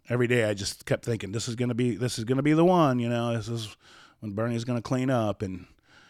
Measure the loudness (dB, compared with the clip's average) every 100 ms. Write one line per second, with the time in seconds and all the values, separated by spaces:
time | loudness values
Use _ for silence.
0 | -6 0 2 2 2 0 -4 -8 -2 -2
1 | -2 -6 -4 -6 -6 -4 -2 0 0 0
2 | -4 -4 -2 0 4 6 6 6 4 2
3 | 0 0 0 -2 -4 -6 -8 -14 -20 -20
4 | -20 _ -8 -4 -2 -2 -2 -4 -2 0
5 | 2 2 2 -2 -4 -6 -12 _ _ -20
6 | -20